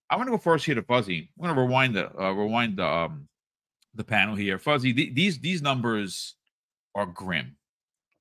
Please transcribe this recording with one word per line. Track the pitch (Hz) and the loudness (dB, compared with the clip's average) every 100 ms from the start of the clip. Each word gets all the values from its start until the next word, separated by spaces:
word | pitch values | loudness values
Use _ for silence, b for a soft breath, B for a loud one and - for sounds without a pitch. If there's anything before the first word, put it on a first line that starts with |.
| - | -4
I | 180 | -2
wanna | 262 | 0
go | 220 | 0
first | 170 160 165 | 2 2 2
here | 120 | -2
to | |
Fuzzy. | 95 123 98 85 - - | 2 2 2 -4 -6 -8
I'm | 175 | -2
gonna | 139 | 2
rewind | 127 127 131 101 | 4 4 2 2
the, | - - | -2 -2
uh, | 95 | -2
rewind | 98 104 117 117 95 | 0 0 0 0 0
the, | 82 | 0
um, | 82 82 76 71 _ _ _ _ _ _ 110 | 0 -2 -6 -16 _ _ _ _ _ _ -10
the | |
panel | - 107 101 104 | 0 2 2 0
here. | 101 95 | -2 -2
Fuzzy, | 147 147 127 | 0 2 2
th-, | 120 - 131 | 0 0 2
these, | 196 139 | 0 0
these | 156 180 | -4 -2
numbers | 143 131 117 110 95 - - - _ _ _ _ _ 101 | 0 0 0 -2 -4 -8 -12 -16 _ _ _ _ _ -6
are | 95 | -6
grim, | 87 92 80 64 - _ _ _ _ _ _ | -6 -4 -4 -4 -14 _ _ _ _ _ _